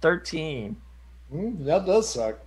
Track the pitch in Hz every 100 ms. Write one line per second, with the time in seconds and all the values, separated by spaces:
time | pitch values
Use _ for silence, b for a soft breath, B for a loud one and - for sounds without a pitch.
0 | 165 175 - 165 156 135 104 - - -
1 | - - - 143 220 208 139 180 185 208
2 | 220 123 110 110